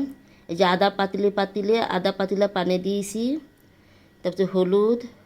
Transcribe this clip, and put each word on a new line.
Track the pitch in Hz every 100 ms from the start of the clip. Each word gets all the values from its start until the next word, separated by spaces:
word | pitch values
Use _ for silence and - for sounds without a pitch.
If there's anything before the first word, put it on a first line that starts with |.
| 269 - _ - -
এই | 170
যে | 180
আধা | 180 196 196
পাতিলে, | 196 196 202 202
পাতিলে | 196 208 202 233 - 180
আধা | 196 196
পাতিলা | 196 196 202 190
পানি | 180 180 190
দিয়েছি। | 202 196 220 247 302 - _ _ _ _ _ _ _
তারপরে | 180 175 185
হলুদ, | 190 180 202 214 240 240 -